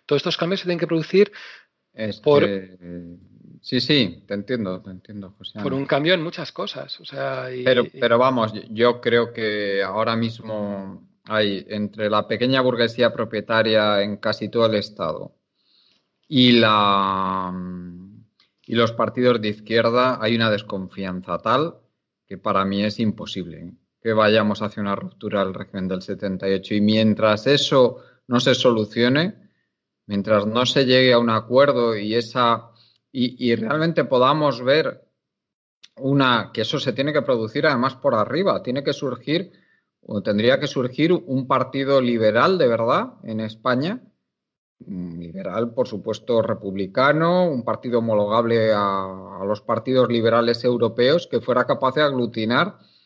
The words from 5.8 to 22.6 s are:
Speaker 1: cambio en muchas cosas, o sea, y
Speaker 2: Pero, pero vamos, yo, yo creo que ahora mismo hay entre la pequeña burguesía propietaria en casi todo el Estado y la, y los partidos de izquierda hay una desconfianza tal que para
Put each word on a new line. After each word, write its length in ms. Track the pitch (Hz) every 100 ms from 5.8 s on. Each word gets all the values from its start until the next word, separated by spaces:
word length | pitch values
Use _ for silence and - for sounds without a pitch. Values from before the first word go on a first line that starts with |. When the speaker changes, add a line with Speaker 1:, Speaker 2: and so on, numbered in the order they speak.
| 139
Speaker 1:
cambio 280 | 139 151
en 100 | 180
muchas 300 | 160 175 151
cosas, 460 | - - 135 139 -
o 40 | 135
sea, 480 | 139 135 131 127
y 100 | 127 127
Speaker 2:
Pero, 180 | 123 117 -
pero 180 | 117 117
vamos, 360 | 127 127 110
yo, 80 | 104 -
yo 320 | 110 120 120
creo 320 | 120 120 117
que 500 | 120 107 104 101 98
ahora 320 | 95 101 113 113
mismo 920 | 117 113 110 107 104 101 95 92 - _ -
hay 400 | 107 107 95 -
entre 400 | 104 104 107 107
la 180 | 107 104
pequeña 340 | 107 123 131
burguesía 500 | 127 117 113 120 117
propietaria 880 | - 110 110 101 113 110 110 107 104
en 160 | 101 101
casi 300 | 110 107 107
todo 200 | 120 113
el 80 | 107
Estado 600 | - - 82 78 - - _ _ _ _ _ _ _ _ _
y 260 | 139 127
la, 1000 | 117 113 107 101 98 98 95 95 95 92 92 90 90 90 87 95 110 110 _ _ _ -
y 100 | 117
los 160 | 113
partidos 500 | 117 110 127 123 120
de 80 | 107
izquierda 720 | 104 - 113 113 120 127 120
hay 140 | 110 117
una 160 | 113
desconfianza 880 | 104 - 101 92 - 95 90 92 85
tal 400 | 110 127 160 - _ _ _ _ _
que 100 | 92
para 260 | 110 98